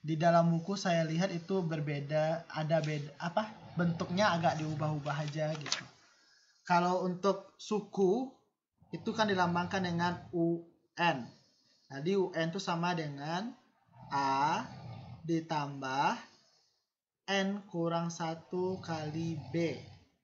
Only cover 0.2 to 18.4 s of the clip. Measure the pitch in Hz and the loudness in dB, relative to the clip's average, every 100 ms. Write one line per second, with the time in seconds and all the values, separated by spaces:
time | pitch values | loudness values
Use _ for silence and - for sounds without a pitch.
0.2 | 170 170 170 165 165 196 196 170 160 160 | 6 8 6 4 0 -2 2 2 2 0
1.2 | 196 175 - 190 170 156 147 143 139 156 | 0 -2 -2 -2 0 -2 -2 -4 -2 0
2.2 | 156 165 - - 156 165 151 151 139 - | 0 -2 -6 -6 0 2 2 -4 -6 -8
3.2 | 170 190 220 - - - 175 165 180 175 | -4 -2 -4 -8 -10 0 0 0 -2 2
4.2 | 208 170 165 156 156 151 151 151 143 143 | 4 4 2 2 -2 -2 -2 -2 -4 -4
5.2 | 151 151 151 156 139 - - - _ _ | -4 -2 -2 -4 -4 -6 -6 -20 _ _
6.2 | _ _ _ _ - 175 175 180 180 175 | _ _ _ _ 2 4 6 2 2 2
7.2 | 196 190 - _ - 214 202 - 190 214 | 2 2 -2 _ -4 -2 -2 4 4 4
8.2 | 262 - _ _ _ _ _ 160 - 214 | 0 -8 _ _ _ _ _ -8 -4 0
9.2 | 214 190 175 170 175 190 180 170 175 180 | 2 4 4 2 0 -2 0 0 0 -2
10.2 | - 175 170 170 170 _ _ - 170 139 | -4 0 2 0 -4 _ _ 0 2 2
11.2 | 117 - _ _ _ _ _ 139 156 196 | -4 -14 _ _ _ _ _ -6 0 0
12.2 | 180 165 165 190 190 170 175 170 151 143 | 0 0 -2 -2 -4 -2 0 0 -4 -6
13.2 | 143 170 226 - _ _ _ - - 139 | -4 -4 -4 -10 _ _ _ -20 -4 0
14.2 | 135 135 147 185 254 - - - - - | 2 4 2 0 -4 -12 -14 -14 -14 -14
15.2 | 160 165 160 156 143 139 135 131 160 226 | -2 -2 0 -4 -4 -6 -4 2 2 0
16.2 | - - _ _ _ _ _ _ _ _ | -8 -20 _ _ _ _ _ _ _ _
17.2 | - 196 196 202 196 170 165 170 170 170 | -2 0 0 -2 -6 -2 0 0 -2 -4
18.2 | 165 165 | -6 -6